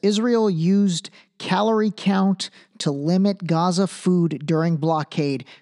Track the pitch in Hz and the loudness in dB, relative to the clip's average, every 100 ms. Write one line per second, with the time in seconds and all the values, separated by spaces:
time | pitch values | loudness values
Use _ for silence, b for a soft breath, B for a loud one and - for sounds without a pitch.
0 | 202 208 240 233 220 165 170 196 202 165 | -2 0 0 2 0 0 2 2 2 -2
1 | - b b - - 185 214 220 214 - | -8 b b -10 -2 0 2 2 0 -2
2 | 196 190 196 185 - B B - 160 139 | 0 2 2 0 -6 B B -6 -4 -2
3 | 151 185 202 196 165 165 180 175 196 - | 0 2 2 0 -2 0 2 0 -2 -2
4 | 185 180 165 147 151 160 165 160 160 156 | 0 2 2 -2 -2 0 0 0 0 -2
5 | 147 - 143 131 - B | -2 -4 -2 -4 -8 B